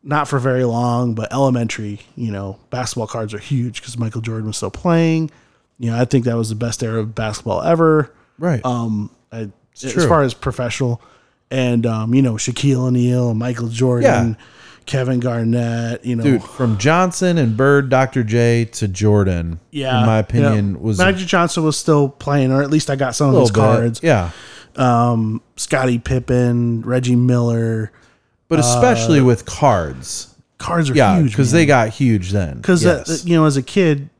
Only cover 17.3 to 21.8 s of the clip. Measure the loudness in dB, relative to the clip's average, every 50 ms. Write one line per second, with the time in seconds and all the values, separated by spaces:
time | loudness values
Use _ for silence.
17.3 | 2 2 2 0 2 2 2 4 4 2 2 2 2 2 2 0 0 -2 -2 0
18.3 | 2 2 2 4 2 2 0 -4 -4 -6 -6 -4 -4 0 2 4 4 4 2 2
19.3 | 0 -2 -2 -4 -6 -10 _ _ -10 -6 -4 0 2 2 4 4 4 2 0 0
20.3 | 2 2 2 4 2 2 0 -2 -2 -4 -2 -2 0 2 2 2 2 0 -2 -2
21.3 | 0 0 0 0 0 0 0 0 -2 -2